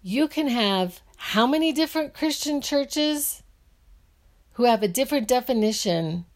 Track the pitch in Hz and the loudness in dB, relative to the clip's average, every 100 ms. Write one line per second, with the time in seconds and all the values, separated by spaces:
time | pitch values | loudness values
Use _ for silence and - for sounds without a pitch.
0 | 185 220 302 - 294 240 208 190 185 - | -4 0 0 0 -2 2 2 2 -2 -4
1 | - _ - 202 240 302 320 294 311 311 | -20 _ -4 2 2 4 2 0 -2 -2
2 | 302 - 311 285 294 294 - 285 277 302 | -6 -4 -4 -2 -2 -4 0 -2 0 0
3 | 302 302 294 - - _ _ _ _ - | 0 0 -4 -8 -14 _ _ _ _ -20
4 | _ _ _ _ _ - 240 220 208 180 | _ _ _ _ _ 0 4 4 2 0
5 | 262 294 220 247 240 240 214 214 214 170 | 0 0 2 0 2 0 2 0 -2 0
6 | 165 170 175 | -2 -6 -10